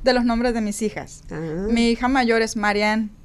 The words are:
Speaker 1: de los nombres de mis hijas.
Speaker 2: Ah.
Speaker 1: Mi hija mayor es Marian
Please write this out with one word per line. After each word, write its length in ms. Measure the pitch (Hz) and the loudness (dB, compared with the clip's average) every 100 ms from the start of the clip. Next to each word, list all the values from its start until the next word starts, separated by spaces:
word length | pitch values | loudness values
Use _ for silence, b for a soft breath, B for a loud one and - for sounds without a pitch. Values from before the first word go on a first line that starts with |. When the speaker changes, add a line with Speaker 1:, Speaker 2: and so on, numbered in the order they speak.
Speaker 1:
de 100 | 254 | 4
los 120 | 247 | 2
nombres 300 | 240 226 240 | 2 2 0
de 60 | 233 | 0
mis 200 | 214 208 | -2 -2
hijas. 400 | 214 151 - - - | -4 -4 -14 -18 -12
Speaker 2:
Ah. 380 | 156 160 160 208 | -10 -6 -4 0
Speaker 1:
Mi 200 | 233 233 | 2 2
hija 160 | 233 247 | 2 2
mayor 340 | 269 233 226 | 2 2 2
es 140 | 220 | 0
Marian 560 | 220 208 208 214 220 214 - | -2 0 0 0 0 -2 -8